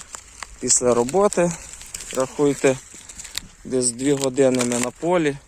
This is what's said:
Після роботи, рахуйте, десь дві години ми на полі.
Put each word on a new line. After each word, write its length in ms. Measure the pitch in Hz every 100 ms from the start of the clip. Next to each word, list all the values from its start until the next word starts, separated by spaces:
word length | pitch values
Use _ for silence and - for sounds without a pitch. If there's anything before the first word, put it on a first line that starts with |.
| - - - - - -
Після 340 | 127 - 123
роботи, 580 | 120 120 170 202 196 175 170 - - - - - 131
рахуйте, 600 | 131 - 147 135 139 131 - - - - - - - -
десь 280 | - 127 123
дві 220 | 117 135
години 520 | 139 135 127 135 127 123
ми 140 | 120
на 120 | 123
полі. 460 | - 165 180 151 139